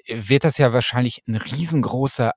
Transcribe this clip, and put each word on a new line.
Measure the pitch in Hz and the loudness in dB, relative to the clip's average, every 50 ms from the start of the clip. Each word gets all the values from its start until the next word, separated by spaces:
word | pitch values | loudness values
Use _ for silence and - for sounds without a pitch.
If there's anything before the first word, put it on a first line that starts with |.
| _ - | _ -10
wird | 120 113 104 95 131 139 - | -10 -8 -2 2 2 4 4
das | 160 139 - | 2 2 4
ja | 147 123 117 | 2 4 4
wahrscheinlich | 123 113 - - 123 123 120 - - _ - | 2 0 0 0 -2 -2 -2 -4 -6 _ -4
ein | 110 110 | -4 -4
riesengroßer | - - 120 143 170 165 160 147 117 95 104 127 135 135 - - 123 110 - | -4 -6 -6 -6 -4 -2 0 0 0 0 -2 -2 -2 -2 -2 0 -2 -2 -2